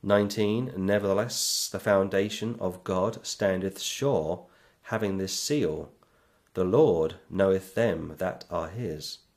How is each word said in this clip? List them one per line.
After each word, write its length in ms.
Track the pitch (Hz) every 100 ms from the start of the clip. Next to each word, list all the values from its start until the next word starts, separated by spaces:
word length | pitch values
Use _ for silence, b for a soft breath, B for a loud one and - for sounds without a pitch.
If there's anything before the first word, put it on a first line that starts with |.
Nineteen, 680 | 101 101 104 107 104 110 127 95
"Nevertheless, 920 | 95 101 101 98 120 - - - -
the 120 | 98
foundation 760 | 110 98 95 95 104 - 110 117
of 240 | 95 90
God 420 | - 92 101 110 -
standeth 540 | - - 95 95 -
sure, 680 | - - 139 113 78 87 B B B B
having 360 | - 110 107 95
this 200 | 95 -
seal, 520 | - 147 90 78 78 _ b b b b b -
The 60 |
Lord 500 | 92 117 156 85 80 - _
knoweth 460 | 95 98 95 - -
them 400 | 117 82 78 78
that 260 | 92 - -
are 180 | 87 80
his. 500 | 101 113 78 76 - _